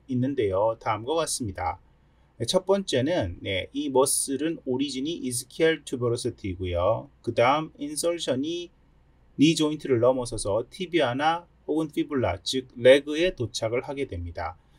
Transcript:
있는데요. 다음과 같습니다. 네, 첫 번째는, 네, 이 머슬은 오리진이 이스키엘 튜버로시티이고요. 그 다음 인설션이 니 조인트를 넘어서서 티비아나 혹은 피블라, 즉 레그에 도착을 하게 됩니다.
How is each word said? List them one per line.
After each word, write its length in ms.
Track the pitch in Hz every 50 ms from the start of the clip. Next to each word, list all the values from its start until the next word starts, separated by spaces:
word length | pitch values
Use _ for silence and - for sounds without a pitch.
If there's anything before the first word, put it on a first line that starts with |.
| _ _
있는데요. 720 | 131 123 123 135 143 135 117 98 92 92 104 113 113 -
다음과 340 | - 120 110 107 110 123 156
같습니다. 640 | 165 160 147 - - 127 101 95 - 92 87 85 - - _ _ _ _ _ _ _ _ _ _ _
네, 80 | 120 -
첫 180 | - 185 -
번째는, 720 | - 196 202 196 - - 127 120 147 180 170 120 92 87 -
네, 280 | - 101 98 92 90 - _
이 160 | 139 151 147
머슬은 680 | 131 - - 185 - - - - 139 131 143 165 165 - -
오리진이 480 | 135 127 131 143 147 127 127 131 156 170
이스키엘 720 | - - 127 123 123 - - - - 165 160 - 156 -
튜버로시티이고요. 1300 | - - 127 123 120 120 117 - 120 - - - 104 90 90 92 90 87 85 87 98 113 123 135 - _ _
그 120 | _ - -
다음 360 | - 117 120 139 151 156 156 - -
인설션이 960 | - 143 151 147 - 170 175 170 160 - 139 127 139 156 170 175 175 170 _ _ _ _ _ _ _ _ _ _ _ _ _ -
니 160 | 135 156 165
조인트를 440 | 156 156 151 151 151 - - 131 117
넘어서서 680 | 113 123 131 131 123 120 - 110 - 104 98 110 123 -
티비아나 760 | - - 190 165 160 170 143 123 120 131 147 156 170 175 175 _ _ _ _ -
혹은 220 | 147 156 160 151
피블라, 520 | - 170 160 143 147 135 113 98 87 98
즉 280 | - - - 131 127 127 -
레그에 600 | 123 117 123 135 147 139 147 151 156 170 185 185
도착을 460 | - 123 107 - - - 110 113 123
하게 260 | 135 - 143 139 139 127
됩니다. 500 | - 90 87 87 82 - 87 85 87 - _ _ _